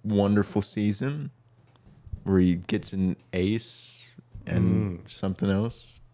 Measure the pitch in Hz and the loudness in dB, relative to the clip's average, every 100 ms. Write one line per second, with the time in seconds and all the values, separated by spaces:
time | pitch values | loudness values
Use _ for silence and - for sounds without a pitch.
0 | 107 101 101 104 98 107 - - 104 104 | 2 2 6 4 2 -2 -4 -2 -2 0
1 | 127 147 139 _ _ _ _ _ _ - | -4 -6 -10 _ _ _ _ _ _ -20
2 | - - - 95 90 87 90 107 - 98 | -16 -8 2 4 6 2 -2 -6 -4 -2
3 | 92 87 _ 90 92 113 - - - - | -2 -2 _ -2 0 -2 -6 -12 -14 -18
4 | - - _ - - 117 101 101 104 87 | -20 -20 _ -16 -4 0 2 2 0 -6
5 | - - 95 92 98 98 113 - - - | -14 -6 -6 -2 0 0 -2 -8 -20 -20
6 | - | -20